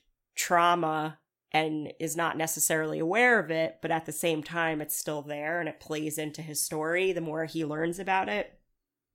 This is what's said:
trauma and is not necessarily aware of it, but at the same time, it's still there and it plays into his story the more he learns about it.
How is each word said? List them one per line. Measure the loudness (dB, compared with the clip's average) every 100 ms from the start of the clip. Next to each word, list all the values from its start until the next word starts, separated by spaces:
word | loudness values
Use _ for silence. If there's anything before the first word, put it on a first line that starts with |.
| _ _ _
trauma | -6 2 6 6 6 2 0 -2 -6 _ _ _
and | 0 2 0 -6 -6
is | -4 0
not | 0 0
necessarily | -2 0 2 2 0 -2
aware | 0 4 6 4
of | 2
it, | 0 0 -2
but | -2
at | -2 -2
the |
same | -2 0 0
time, | -2 -2 0 0
it's | -4 -6
still | -4 -6
there | -6 -6 -4 -2
and | -4
it | -6
plays | -6 -4 -4 -4
into | -6 -6
his | -8 -4
story | -4 -2 0 2 2
the | 0
more | -2 -4
he | -4 -4
learns | -4 -2 -2 -2
about | 0 0 0
it. | -2 -6 -10 _ _ _ _ _